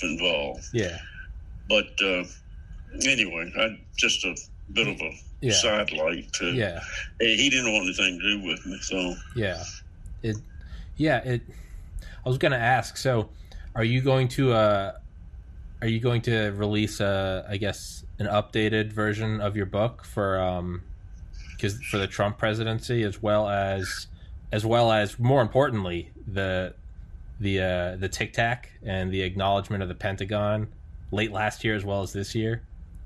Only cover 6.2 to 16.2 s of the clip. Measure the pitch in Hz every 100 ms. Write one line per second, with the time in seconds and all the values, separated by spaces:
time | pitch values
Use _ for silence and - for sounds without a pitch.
6.2 | - - - 127 101 85 - - - -
7.2 | 113 110 139 131 120 107 92 92 95 87
8.2 | 101 104 90 82 95 95 - 92 90 85
9.2 | - 117 101 85 87 - - - - -
10.2 | 113 107 - - - - - - 156 123
11.2 | 127 120 - - - - - - - -
12.2 | 127 127 156 127 117 127 - - 131 117
13.2 | 104 - - - - 117 113 127 135 131
14.2 | 127 - 131 113 107 101 98 - - -
15.2 | - - - - - - 113 113 120 120